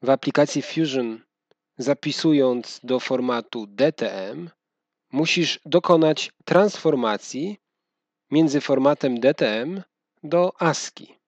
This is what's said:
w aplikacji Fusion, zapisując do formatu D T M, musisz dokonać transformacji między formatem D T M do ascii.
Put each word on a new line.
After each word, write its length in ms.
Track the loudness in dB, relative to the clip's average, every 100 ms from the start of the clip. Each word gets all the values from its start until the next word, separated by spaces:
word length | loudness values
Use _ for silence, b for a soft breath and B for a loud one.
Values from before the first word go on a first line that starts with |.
w 80 | 2
aplikacji 520 | 0 0 0 0 0
Fusion, 640 | -6 -4 -2 -2 -4 -8 _ _ _ _ _ _
zapisując 1000 | -4 -2 -2 -2 2 4 4 0 -6 -16
do 160 | -4 -4
formatu 680 | -2 -2 -2 -4 -6 -10 -12
D 240 | 0 0
T 220 | 0 -6
M, 360 | -6 -10 -12 -14 _ _ _ _ _ _
musisz 480 | -4 0 0 -2 -4 0
dokonać 680 | 0 4 4 4 0 -4 _ 2
transformacji 1120 | 4 4 2 0 0 0 -2 -6 -10 -8 -10 _ _ _ _ _ _ _
między 300 | 2 2 2
formatem 580 | 0 2 2 2 0 2
D 140 | 2
T 160 | 2 0
M 340 | 0 -4 -8 -12 _ _ _
do 380 | -4 0 0 0
ascii. 560 | 0 0 -6 -16 -20 _